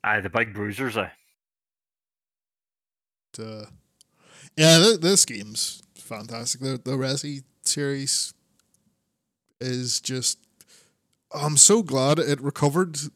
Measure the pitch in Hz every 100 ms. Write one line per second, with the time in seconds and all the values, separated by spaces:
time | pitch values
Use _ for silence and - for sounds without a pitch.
0 | - 107 95 117 113 101 104 101 131 110
1 | 92 - _ _ _ _ _ _ _ _
2 | _ _ _ _ _ _ _ _ _ _
3 | _ _ _ - 110 110 107 - _ _
4 | _ _ _ - - - 160 165 196 214
5 | 165 196 - 113 104 110 - - _ -
6 | - 110 113 113 117 127 135 131 127 135
7 | 131 139 147 139 131 _ - - 143 139
8 | 135 - - - _ _ _ _ _ _
9 | _ _ _ _ _ _ 127 127 127 -
10 | - 131 120 - _ _ - _ _ _
11 | _ _ _ - 147 151 - 214 180 131
12 | 131 156 143 143 139 - 143 151 185 147
13 | 147